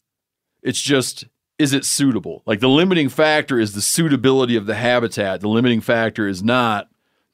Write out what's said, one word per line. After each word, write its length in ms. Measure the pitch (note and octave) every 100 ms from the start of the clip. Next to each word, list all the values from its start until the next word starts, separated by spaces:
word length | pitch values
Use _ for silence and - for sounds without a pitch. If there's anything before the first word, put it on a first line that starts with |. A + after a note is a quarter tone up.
| _ _ _ _ _ _
It's 180 | C3 -
just, 440 | C3 C#3 A#2+ - - _ _ -
is 140 | D3
it 120 | C3+
suitable? 580 | - - C#3 G#2+ E2+ - -
Like, 140 | G#2+
the 80 | B2+
limiting 400 | C#3+ F#3+ F3 C3+
factor 500 | - D#3 D3+ - B2
is 140 | A2
the 80 | G2+
suitability 720 | - - E3 C3+ C3 C3+ B2
of 120 | A2+ G2+
the 80 | G#2+
habitat. 640 | A#2+ B2 A#2 - G2 F#2
The 80 | G#2
limiting 320 | A2+ B2 A2+
factor 480 | A2+ A#2 A2+ A2 G2+
is 140 | F#2
not 440 | G#2+ B2+ A#2 G#2 - _ _ _ _